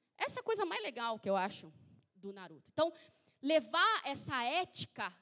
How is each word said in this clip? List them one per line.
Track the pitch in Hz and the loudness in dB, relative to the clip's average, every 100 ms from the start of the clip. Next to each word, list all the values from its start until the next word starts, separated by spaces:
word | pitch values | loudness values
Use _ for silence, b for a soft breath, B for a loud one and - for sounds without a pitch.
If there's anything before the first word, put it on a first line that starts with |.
| _ - | _ -4
Essa | 571 - | -2 0
é | |
a | |
coisa | - 415 | 0 0
mais | 349 427 | 0 -2
legal | 403 240 233 220 | -4 -4 -4 -2
que | 196 | 0
eu | 196 | 2
acho | 185 - 160 - - - _ | 0 -4 -16 -20 -20 -20 _
do | 190 196 | _ -14
Naruto. | 196 175 151 - | -12 -14 -18 -6
Então, | - 330 B B B B B | 0 0 B B B B B
levar | 277 311 220 330 415 440 | 2 2 4 4 4 4
essa | 277 269 - 262 | -2 -6 -4 -2
ética | 240 339 359 - - - 190 - | 0 0 -2 -6 -10 -8 -8 -10